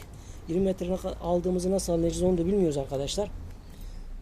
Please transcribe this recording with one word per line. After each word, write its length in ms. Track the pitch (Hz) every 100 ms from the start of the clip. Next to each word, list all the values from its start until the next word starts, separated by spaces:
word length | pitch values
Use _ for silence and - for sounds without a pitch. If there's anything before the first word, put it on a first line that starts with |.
| - - - - -
Yirmi 160 | 170
metre 280 | 190 185 180
ne 60 | 185
kadar 200 | 185 -
aldığımızı 500 | 170 175 180 180 180
nasıl 220 | 190 185
anlayacağız 300 | 170 165 165
onu 140 | 180 175
da 80 |
bilmiyoruz 320 | 170 202 170 143
arkadaşlar. 540 | 135 135 139 - 208 - - - - - - - - -